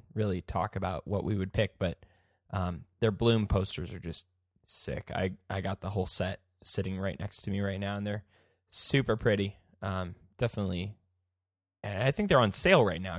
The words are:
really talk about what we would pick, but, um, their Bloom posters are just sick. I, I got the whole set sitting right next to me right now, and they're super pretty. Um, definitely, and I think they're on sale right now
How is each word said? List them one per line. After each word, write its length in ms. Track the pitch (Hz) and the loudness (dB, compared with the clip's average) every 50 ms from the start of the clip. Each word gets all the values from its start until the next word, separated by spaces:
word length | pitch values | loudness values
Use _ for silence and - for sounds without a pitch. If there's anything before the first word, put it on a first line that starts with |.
| - - - | -12 -6 -4
really 260 | 107 107 104 92 90 | -2 0 0 -2 -2
talk 340 | - - - 92 95 107 - | -4 -4 -2 -2 -2 -2 -2
about 280 | 95 95 92 92 76 - - | -4 -2 -2 -2 -4 -4 -2
what 160 | 104 98 92 | -2 -2 0
we 100 | 92 107 | 0 0
would 180 | 98 95 95 | 0 -2 0
pick, 280 | - 113 107 92 - - | 0 0 0 0 -2 -2
but, 180 | 95 87 - - - - _ _ _ _ _ _ _ - | -4 -4 -4 -6 -12 -20 _ _ _ _ _ _ _ -8
um, 320 | - 98 92 90 87 - - - _ _ | -4 -4 -4 -4 -4 -8 -10 -16 _ _
their 100 | 117 110 | 0 0
Bloom 380 | 101 - 117 123 117 110 104 98 | 2 2 4 4 4 4 2 2
posters 440 | - 98 95 - - - 90 87 | 2 0 0 0 -4 -8 -8 -8
are 60 | - 90 | -10 -10
just 260 | - 82 82 - - _ _ _ _ _ _ _ _ | -8 -10 -10 -10 -14 _ _ _ _ _ _ _ _
sick. 440 | - - - - - - - - - | -14 -12 -10 -8 -6 -6 -6 -6 -6
I, 200 | - - 95 92 95 - _ - | -4 -2 -2 -2 -4 -6 _ -8
I 100 | 95 95 | -6 -4
got 180 | 92 95 95 - | -4 -4 -4 -4
the 100 | - 95 | -6 -4
whole 160 | 101 101 92 | -2 -2 -2
set 320 | - - - 95 92 98 - _ _ _ _ | -2 -2 -2 -4 -4 -4 -8 _ _ _ _
sitting 340 | - - - - 90 92 95 | -10 -6 -4 -4 -2 -2 -4
right 220 | 92 95 98 - - | -2 -4 -4 -4 -4
next 240 | 101 101 - - | -8 -8 -10 -8
to 80 | - 107 | -6 -2
me 100 | 98 98 | -2 0
right 200 | 101 98 95 95 | 0 0 -2 -2
now, 160 | 101 101 101 | -4 -4 -4
and 100 | 101 104 | -4 -4
they're 160 | 104 104 104 - _ _ _ _ _ _ _ _ _ | -4 -4 -6 -8 _ _ _ _ _ _ _ _ _
super 460 | - - - - - 139 127 - 107 | -6 -4 -2 2 2 2 4 2 0
pretty. 400 | 104 - 120 104 98 98 101 - - _ _ _ _ | 2 4 2 4 4 2 -2 -4 -8 _ _ _ _
Um, 320 | 98 98 95 95 92 87 - - - - _ - | -6 -4 -4 -4 -4 -6 -8 -12 -20 -20 _ -4
definitely, 560 | 123 117 - 110 101 92 90 87 92 104 104 - _ _ _ _ _ _ _ _ _ _ _ _ _ _ _ _ | -4 -2 -2 -2 -2 -2 -2 -2 -4 -6 -8 -14 _ _ _ _ _ _ _ _ _ _ _ _ _ _ _ _
and 180 | - 101 101 95 117 | -8 -6 -2 2 2
I 80 | 135 | 2
think 160 | 139 - 208 196 | 2 2 2 6
they're 100 | 170 131 | 6 6
on 140 | 117 101 | 6 6
sale 320 | - - - 170 190 156 117 | 4 2 4 6 8 8 8
right 180 | 98 82 82 | 6 2 0
now 160 | 92 92 85 | -4 -6 -8